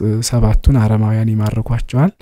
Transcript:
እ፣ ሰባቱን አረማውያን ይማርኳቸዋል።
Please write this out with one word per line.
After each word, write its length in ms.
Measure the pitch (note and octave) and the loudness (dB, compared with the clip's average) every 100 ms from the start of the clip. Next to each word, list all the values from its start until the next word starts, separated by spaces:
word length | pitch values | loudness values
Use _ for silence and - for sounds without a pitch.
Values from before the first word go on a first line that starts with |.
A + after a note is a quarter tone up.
እ፣ 100 | G#2+ A2 | -4 -2
ሰባቱን 560 | A#2+ A#2+ G#2+ G#2+ - C3+ | -2 0 2 2 2 2
አረማውያን 520 | A2 G#2+ G#2+ A2 A2+ | 2 2 0 0 0
ይማርኳቸዋል። 800 | A2 G#2+ A#2 - A#2+ - B2 F3+ - | -2 -2 -4 -4 -4 -2 0 0 -2